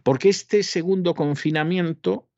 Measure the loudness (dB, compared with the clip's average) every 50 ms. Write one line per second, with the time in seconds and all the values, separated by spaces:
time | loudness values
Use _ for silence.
0 | 0 0 2 4 4 2 2 2 0 -2 0 0 0 0 -2 -2 -2 0 0 0
1 | 0 0 0 0 -2 -2 -2 -2 -2 -2 0 0 0 0 0 0 -2 -2 -4 -4
2 | -4 -4 -4 -4 -6 _ _